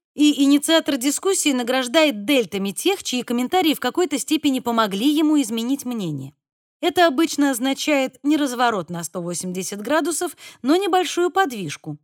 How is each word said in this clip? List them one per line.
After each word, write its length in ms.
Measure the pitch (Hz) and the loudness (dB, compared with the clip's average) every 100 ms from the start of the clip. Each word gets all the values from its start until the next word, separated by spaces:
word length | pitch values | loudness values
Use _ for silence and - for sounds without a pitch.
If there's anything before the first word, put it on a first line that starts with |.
| _ | _
и 260 | - 294 269 | 2 2 4
инициатор 520 | 277 285 294 330 311 285 | 4 4 4 2 2 -2
дискуссии 560 | 269 - 381 381 - | -2 0 0 0 0
награждает 720 | 254 233 254 240 320 302 208 | -2 0 -2 2 2 2 0
дельтами 460 | 202 277 208 196 202 | 0 0 0 -4 -4
тех, 320 | 196 349 392 | -2 -2 -2
чьи 220 | - 247 | -4 -6
комментарии 500 | - 240 254 370 320 | -2 -2 0 2 2
в 60 | 240 | 0
какой-то 400 | 247 330 359 262 | -2 0 -2 -2
степени 400 | - 302 294 262 | -2 0 0 0
помогли 520 | 240 226 214 196 277 | 0 0 0 2 2
ему 300 | 302 311 302 | 2 4 2
изменить 420 | 214 226 233 269 | 2 -2 -2 -4
мнение. 480 | 247 233 175 139 135 _ _ _ _ _ | -4 -6 -4 -6 -10 _ _ _ _ _
Это 280 | 339 370 339 | -2 2 2
обычно 420 | 262 330 - 285 | 2 -2 0 0
означает 680 | 233 262 269 - 277 262 - | 0 -2 -2 0 0 0 -4
не 140 | 285 302 | 0 0
разворот 520 | 285 247 240 214 170 | 0 0 0 0 -6
на 140 | 175 | -8
сто 180 | 170 185 | -8 -8
восемьдесят 640 | 175 175 185 180 180 202 | -8 -6 -6 -6 -8 -10
градусов, 540 | 208 311 311 320 349 - - - | -2 0 0 -4 -6 -8 -20 -6
но 140 | 247 359 | 0 2
небольшую 540 | 403 370 311 - 349 | 4 2 2 0 0
подвижку. 680 | 381 359 226 160 - 156 147 | 2 0 -2 -8 -8 -12 -12